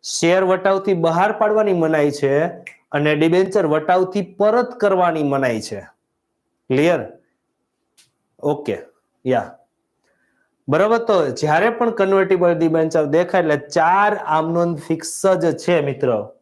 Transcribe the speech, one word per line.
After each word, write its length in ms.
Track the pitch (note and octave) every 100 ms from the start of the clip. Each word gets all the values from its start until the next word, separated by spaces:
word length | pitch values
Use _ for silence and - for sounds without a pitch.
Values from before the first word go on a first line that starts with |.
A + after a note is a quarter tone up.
શેર 420 | - - E3+ F#3
વટાવથી 500 | F#3+ F#3 F#3+ G3 G3
બહાર 380 | F#3+ E3 E3 G3+
પાડવાની 420 | G#3+ G#3+ G#3+ G#3+
મનાઈ 380 | F3+ D#3+ D#3+ D3
છે 340 | C#3+ C#3 C#3 E3+ F3 - - _
અને 240 | D3 D3+ D3+
ડિબેન્ચર 500 | D#3+ F3 F#3+ G3+ E3
વટાવથી 560 | D3+ D#3 F3+ F#3 G3+
પરત 500 | F3+ - G#3 A#3 B3
કરવાની 520 | - G#3 F#3 F3 D#3+
મનાઈ 380 | D3 C#3 C3 A2+
છે. 180 | - G#2 F#2+ _ _ _ _ _ _ _ _
ક્લિયર? 440 | C3 D#3 E3 G#2+ - _ _ _ _ _ _ _ _ _ _ _ _
ઓકે, 380 | D3 D3 C3+ G2 - _ _ _ B2+
યા. 300 | B2 G2 - _ _ _ _ _ _ _ _ _ _ -
બરાબર, 280 | D3 G3+ A#3
તો 320 | A#3 G3+ D3
જ્યારે 400 | A#2 D3+ D#3 G#3+
પણ 200 | A3+ A#3
કન્વર્ટિબલ 680 | A3 F#3+ G3 F#3 F#3 F3 E3
ડિબેન્ચર 500 | E3 D#3+ D#3+ D#3+ D3
દેખાય 360 | D#3 F3 F#3+
એટલે 160 | E3 D3
ચાર 600 | C#3+ E3+ D#3+ F#3 G#3 G#3
આમ 340 | - D#3 D#3+
નોંધ 280 | E3+ F3 D#3+
ફિક્સ 460 | - E3 - - F#3+
જ 320 | F#3 E3+ D3
છે, 240 | - F3
મિત્રો. 520 | C#3+ B2+ C3+ A2 G2+ -